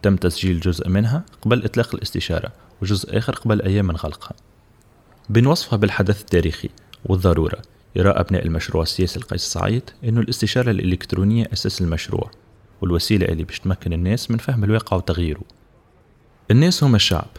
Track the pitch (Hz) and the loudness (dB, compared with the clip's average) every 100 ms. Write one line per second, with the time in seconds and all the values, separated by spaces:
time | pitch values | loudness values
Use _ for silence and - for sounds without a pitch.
0 | 104 95 90 - 95 85 90 80 - 95 | 2 2 0 0 0 0 0 -2 0 2
1 | 110 143 - - 107 120 107 120 117 - | 2 0 -4 -6 0 0 0 0 -2 -4
2 | - - - 82 - - - _ 98 101 | -6 -6 -4 -4 -4 -14 -20 _ -2 -2
3 | - 98 117 - 117 104 95 101 95 80 | -2 -4 -4 -4 0 0 2 2 2 -2
4 | 78 76 - - _ _ _ _ _ _ | -6 -10 -16 -18 _ _ _ _ _ _
5 | _ _ - 107 127 165 - 110 107 - | _ _ 0 2 4 2 0 0 0 0
6 | 95 104 - 87 82 - - - _ - | 0 0 0 0 0 -4 -10 -12 _ -14
7 | - 95 90 82 78 - - _ _ 92 | -2 2 4 2 0 -4 -14 _ _ 0
8 | 92 - 90 92 87 80 - 87 80 - | 2 2 0 0 0 -4 -2 -2 -2 -2
9 | 92 - - 92 - - 95 117 - - | -2 -4 -8 -8 -6 -2 0 -2 -4 -8
10 | 117 117 - - 107 127 123 95 90 90 | -2 0 0 -2 0 0 0 0 0 -2
11 | - - 98 113 113 - - - 87 82 | -2 0 2 2 0 -2 -4 -2 -2 -2
12 | - - - - _ _ _ - 90 87 | -4 -6 -6 -12 _ _ _ -6 -2 0
13 | - 107 87 82 78 - 95 92 - 85 | 2 0 2 -2 -6 -6 -4 -2 -2 -2
14 | 87 113 - 113 - 123 104 110 - 92 | 0 -2 -2 -4 -2 -2 2 0 0 -2
15 | - 87 82 76 - _ _ _ _ _ | 0 -2 -2 -4 -10 _ _ _ _ _
16 | _ _ _ _ _ 113 165 175 143 110 | _ _ _ _ _ 6 6 4 4 4
17 | - 85 - | 4 0 -4